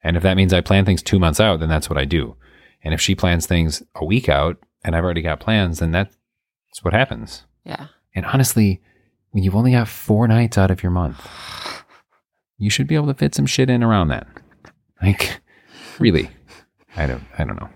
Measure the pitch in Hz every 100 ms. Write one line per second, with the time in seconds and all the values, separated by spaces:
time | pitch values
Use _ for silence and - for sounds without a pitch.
0 | 82 85 92 95 95 90 - 98 98 90
1 | - 101 85 76 110 85 80 78 - 73
2 | 69 82 58 - _ _ _ _ 78 80
3 | - 95 92 85 - 87 82 78 - -
4 | 78 110 - 69 78 87 _ _ - 82
5 | 90 82 80 76 - 110 90 82 82 85
6 | 101 _ _ _ _ _ _ - 180 208
7 | - 117 - - _ _ - - - _
8 | _ - - 135 131 - 104 92 _ _
9 | _ _ _ 104 92 98 123 123 113 -
10 | - 107 120 113 117 110 95 92 90 90
11 | 85 - - - - - - - _ _
12 | _ _ _ _ _ _ 104 - 135 151
13 | 147 135 143 - 139 - 131 123 117 107
14 | 82 62 - - _ _ - _ _ _
15 | 92 98 - - _ _ _ - - -
16 | 151 80 57 - _ - _ _ _ -
17 | 76 62 - - 62 50 -